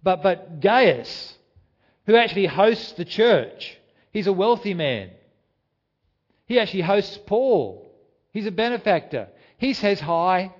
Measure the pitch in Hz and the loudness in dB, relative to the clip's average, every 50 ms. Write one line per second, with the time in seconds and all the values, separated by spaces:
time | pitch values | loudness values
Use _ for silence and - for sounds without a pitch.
0 | - 190 185 - - 196 180 170 - - 170 151 135 196 220 254 262 196 143 120 | 2 0 0 2 2 0 0 0 -6 -16 -16 0 2 4 4 6 6 4 4 2
1 | 117 - - - - - - _ _ _ _ _ _ _ _ _ _ _ _ _ | -4 -12 -14 -16 -16 -18 -20 _ _ _ _ _ _ _ _ _ _ _ _ _
2 | _ - 214 233 233 220 - 196 196 170 135 151 196 220 233 - - - - - | _ 2 4 4 4 2 0 -2 -2 -2 2 4 4 4 4 0 -6 -14 -10 -12
3 | 175 - - - 220 240 220 160 117 113 - - - - - _ _ _ _ _ | -10 -10 -2 0 2 4 4 2 2 -2 -10 -16 -16 -16 -16 _ _ _ _ _
4 | _ _ _ 214 196 196 196 180 196 226 240 - - 202 190 170 156 143 127 110 | _ _ _ -4 -2 -2 0 0 2 0 0 0 -2 -6 -4 -2 -2 -2 -2 -4
5 | 98 90 90 _ _ _ _ _ _ _ _ _ _ _ _ _ _ _ _ _ | -6 -10 -18 _ _ _ _ _ _ _ _ _ _ _ _ _ _ _ _ _
6 | _ _ _ _ _ _ _ _ _ _ 233 247 220 190 - 196 170 165 196 208 | _ _ _ _ _ _ _ _ _ _ 0 0 0 0 -2 -4 0 0 2 0
7 | 196 - - - - - 202 220 262 269 240 180 135 101 95 - - - _ _ | 0 -2 -8 -18 -8 -4 -2 0 2 2 2 2 0 -2 -8 -14 -20 -20 _ _
8 | _ _ _ _ _ _ _ 214 208 214 190 170 220 233 247 233 - 214 190 160 | _ _ _ _ _ _ _ -8 -6 -6 -4 -2 -2 -2 -2 -2 0 0 0 0
9 | - - - 127 104 - - _ _ _ _ _ - 262 262 - - 208 202 - | 0 -4 -10 -10 -10 -10 -16 _ _ _ _ _ -4 -4 -2 0 0 0 0 0
10 | 151 147 170 165 170 185 185 180 185 190 - - | -2 -4 -2 -2 0 0 0 0 -2 -4 -10 -20